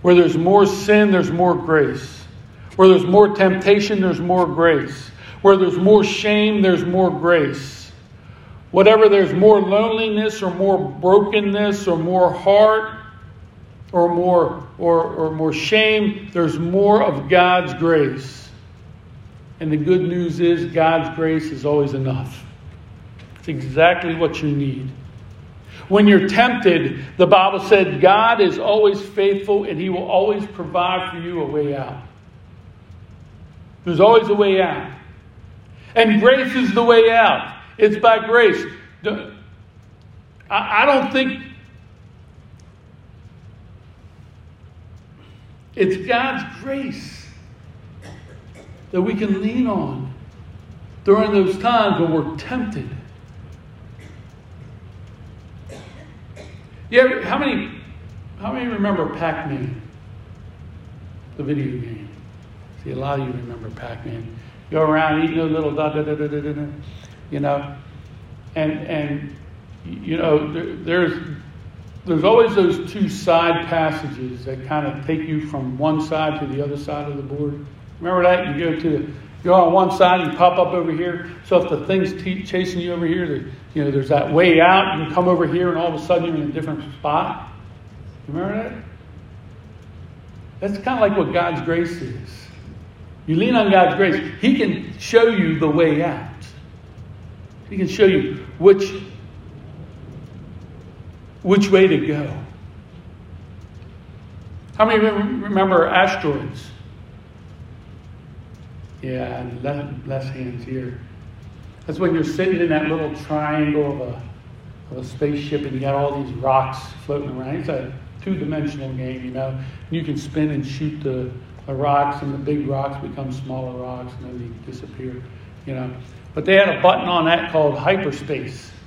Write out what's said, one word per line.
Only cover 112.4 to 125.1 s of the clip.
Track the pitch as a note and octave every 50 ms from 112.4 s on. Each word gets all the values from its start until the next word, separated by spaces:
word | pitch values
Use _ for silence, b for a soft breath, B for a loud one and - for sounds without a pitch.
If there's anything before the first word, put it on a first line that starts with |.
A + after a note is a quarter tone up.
| F#3 F#3 F#3 E3
in | E3+ E3+
that | D#3 D3+ D3+
little | D3+ D#3 D#3+ D#3 D3 D3 - -
triangle | - D#3 D3+ D3+ D3+ D3+ D3+ D3+ D3 D3+ D3+ D3 C#3+ C#3+ C#3+
of |
a, | B2+ A#2+ A#2+ - - - - - - - - - - - - - - - B2+
of | B2+
a | C3
spaceship, | - - - D3+ D3 D3 C#3+ C#3+ D3 D3 C#3+ C#3+
and | C#3 C3
you | B2+
got | C3+ C#3 C#3
all | C#3 C#3+ C#3+ C#3 C#3+ C3+
these | B2+ -
rocks | - C3 C3 C3 C3+ C3 B2+ - - - - - - -
floating | - C#3+ C#3+ C#3+ C#3 C3
around. | B2+ C3 C3 C#3+
It's | F3+ - D#3+
a | D3+ C3 B2+ B2+ - - - - - - -
two-dimensional | G3 F#3+ D#3 D3 D3 D#3 D#3 C#3+ C#3+ D3 C#3+ C3+ C3 C3
game, | C3 C3 B2+ B2+ B2+ B2+
you | B2+ B2
know. | C3 C3+ C3+ C3 C3 B B B B B B
You | D#3+ E3 D#3
can | D3+ C#3+
spin | - - - - D#3 D3+ D3+ D3
and | C3+ B2+
shoot | - - - D#3 D3+ D3+ D3+ D3
the, | C#3 B2+ B2+ B2+ B2+ B2+ - - - - - -
the | - C#3
rocks, | C3 C#3+ D3 C#3+ C#3 C#3+ C#3+ C#3+ C#3 D3
and | C#3 C#3
the | C#3
big | C#3 C#3+ D3 D3 C#3 C3+
rocks | C#3 C3+ C#3 C#3 C#3 C3+ D3
become | C#3 C3 C#3 C3+ C3+ C3
smaller | C3 C3 C3 C3 C3 C3 B2+ B2
rocks, | B2 B2 B2+ B2+ B2 B2+ B2 B2 B2
and | C3
then | B2+ B2 A#2+
they | A#2+ A#2 A2 G#2+ - -
disappear, | B2+ - - - - - C3 B2+